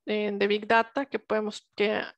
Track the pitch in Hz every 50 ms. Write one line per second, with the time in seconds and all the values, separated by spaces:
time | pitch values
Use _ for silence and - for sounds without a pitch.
0 | - - 214 214 208 208 202 202 202 208 208 214 214 208 226 226 226 - - 277
1 | 277 - - 226 - - 214 214 214 208 - - _ _ _ - 202 214 214 208
2 | - - -